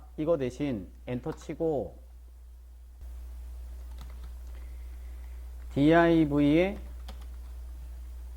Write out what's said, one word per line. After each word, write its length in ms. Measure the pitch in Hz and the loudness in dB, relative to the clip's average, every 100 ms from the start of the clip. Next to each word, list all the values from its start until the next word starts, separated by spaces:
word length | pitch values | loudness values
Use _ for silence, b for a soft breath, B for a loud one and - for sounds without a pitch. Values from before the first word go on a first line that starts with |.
| - - | -8 -2
이거 200 | 156 165 | 2 2
대신 520 | 127 - 147 113 90 - - | 0 -2 -2 -2 -6 -12 -6
엔터 260 | 123 160 | -4 -4
치고 640 | 151 - 156 165 143 92 - - - - - - - - - - - - - - - - - - - - - - - - - - b b b b b b b b b b b - | -8 -8 -2 0 0 -2 -8 -18 -18 -18 -18 -18 -18 -18 -18 -18 -16 -14 -12 -10 -10 -10 -10 -10 -10 -10 -10 -12 -12 -12 -12 -12 b b b b b b b b b b b -4
디아이브이의 1040 | - 143 165 170 165 151 143 143 156 185 208 - - - - - - - - - - - - - - - | 4 8 10 10 8 6 6 6 6 4 0 -8 -12 -12 -12 -12 -12 -12 -12 -12 -12 -12 -12 -12 -12 -12